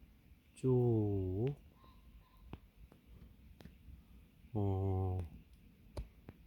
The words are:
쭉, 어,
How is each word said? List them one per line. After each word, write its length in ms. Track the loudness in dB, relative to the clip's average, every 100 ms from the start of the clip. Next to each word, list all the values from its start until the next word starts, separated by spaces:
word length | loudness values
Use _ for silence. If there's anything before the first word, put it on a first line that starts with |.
| -20 -20 -20 -20 -20 -4
쭉, 1000 | 2 4 4 4 2 0 0 0 -2 -4 -12 -20 -20 -20 -20 -20 -20 -20 -18 -18 -20 -20 -20 -20 -20 -20 -20 -20 -20 -20 -20 -20 -20 -20 -20 -20 -20 -20 -8
어, 760 | -2 0 2 2 0 0 -2 -6 -12 -20 -20 -20 -20 -16 -12 -12 -14 -20 -20